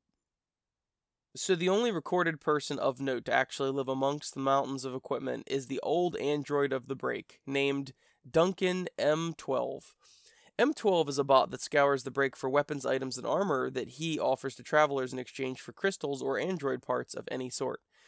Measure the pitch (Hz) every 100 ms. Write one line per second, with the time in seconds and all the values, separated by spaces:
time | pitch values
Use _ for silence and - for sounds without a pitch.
0 | _ _ _ _ _ _ _ _ _ _
1 | _ _ _ - - 180 180 196 240 180
2 | - 180 165 156 - 151 - 143 139 127
3 | 135 123 - 120 131 - 135 139 131 131
4 | 139 147 - - 135 139 127 135 131 127
5 | - 131 135 120 - 135 127 131 - 160
6 | 180 - 135 147 139 143 143 131 123 135
7 | 127 113 - - - 139 139 139 135 -
8 | _ _ - 160 180 190 185 180 180 -
9 | 131 156 165 156 - 131 123 135 - -
10 | - - - - - - 247 - 214 175
11 | 147 135 143 131 - 127 - 147 143 139
12 | 131 127 139 - 131 139 143 147 127 131
13 | 131 123 117 151 196 135 127 131 120 131
14 | 165 151 120 131 135 - 117 151 151 139
15 | 127 127 123 - 131 131 - - 196 -
16 | 147 139 131 113 156 185 139 127 - 123
17 | 123 - - 131 127 - 131 - _ _